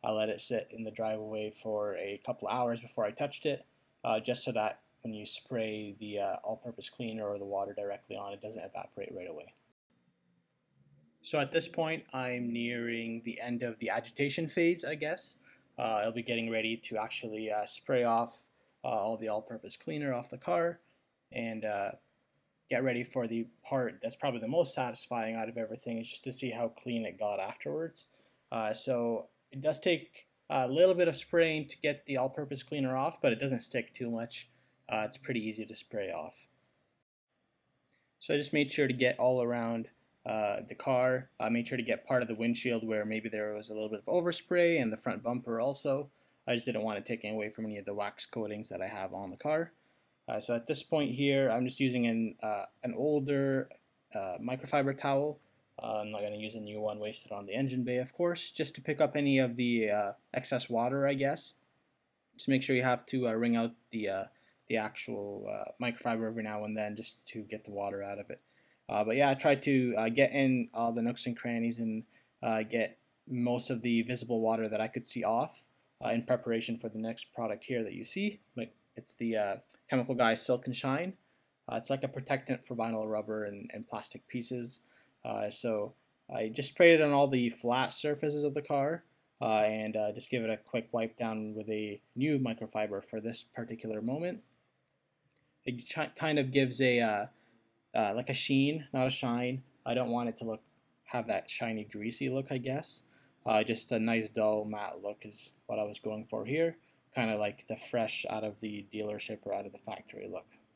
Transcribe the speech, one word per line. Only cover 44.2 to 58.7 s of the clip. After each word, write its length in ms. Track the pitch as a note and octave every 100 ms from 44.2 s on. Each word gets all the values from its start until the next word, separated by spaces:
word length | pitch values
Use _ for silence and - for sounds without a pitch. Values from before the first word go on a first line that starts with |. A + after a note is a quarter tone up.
| E3+ E3+ - F3+ E3+ E3
and 100 | A#2
the 40 | A2
front 260 | B2+ G#2+
bumper 380 | A#2+ B2 A#2 A2+
also. 500 | B2+ C#3 D3 C#3 C#3+ _ _ _ -
I 60 |
just 120 | A#2+ B2
didn't 160 | A#2
want 160 | A2 G#2
to 180 | - A2+
take 80 |
away 260 | G#2+ A2 G#2+
from 160 | G#2+ A2
any 120 | G#2
of 60 |
the 100 | G2
wax 320 | G2+ G2+ - -
coatings 420 | B2 G#2+ G#2 A2
that 120 | F#2
I 60 | F#2+
have 260 | G#2 F#2+
on 160 | F#2+ G2
the 60 | F#2
car. 360 | D3 D#3 E3 _ _ _ _ _ -
Uh, 140 | A2
so 120 | -
at 120 | A#2+ A#2
this 160 | C#3+
point 300 | - D#3 C#3
here, 360 | B2+ C#3 C#3 C3
I'm 160 | A#2
just 140 | B2+ C3
using 280 | C3+ B2 A#2+
an, 280 | A2+ A2 -
uh, 220 | A2 G#2 G2 _
an 100 | B2+ -
older, 720 | D3 D3+ C3+ C#3 C#3 C3+ C3 - _ _ _
uh, 240 | G#2+ F#2+ F2+
microfiber 560 | A#2 C3 C3+ D3 C#3 C3+
towel. 400 | C#3+ C#3 D3 C#3+ _ _ _ -
Uh, 200 | A2+ G#2+
I'm 100 | G#2+
not 100 | G#2+
gonna 140 | G#2 G#2
use 180 | G#2+
a 60 | A2+
new 200 | G#2 G#2
one 200 | G#2+ G#2
wasted 320 | G#2+ G#2+ -
on 140 | G2+ G2
the 60 |
engine 300 | A2 C#3 B2+
bay, 140 | B2 B2
of 160 | C3
course, 400 | - F3 E3+ -
just 240 | - D3+